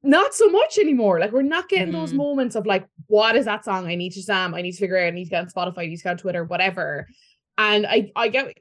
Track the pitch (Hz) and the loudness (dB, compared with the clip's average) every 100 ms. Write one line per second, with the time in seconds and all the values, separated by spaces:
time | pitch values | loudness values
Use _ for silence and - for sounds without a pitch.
0 | 277 311 415 - 427 381 622 - 320 262 | 4 4 4 4 4 6 2 2 2 4
1 | 208 175 196 247 277 330 370 381 175 - | 4 2 2 0 0 -2 0 0 0 -4
2 | - 277 285 277 247 220 208 190 190 - | -2 -2 -2 -2 -2 -2 0 -2 -2 -20
3 | - 208 220 226 220 214 - 190 175 175 | 0 4 4 2 0 -4 -4 -4 -4 -6
4 | 180 185 190 196 180 170 180 180 190 185 | -6 -10 -4 -2 -2 -4 -8 -4 -2 0
5 | 175 175 175 175 180 - 180 180 170 170 | 0 -4 -4 -4 -4 -6 -6 -6 -10 -8
6 | 185 175 185 175 170 175 190 180 156 147 | -6 -4 -4 -4 -4 -2 -2 -2 -6 -6
7 | - _ _ _ _ - 214 208 196 214 | -12 _ _ _ _ -2 2 2 2 0
8 | 175 - 233 254 269 - | 0 -2 -2 -2 -4 -6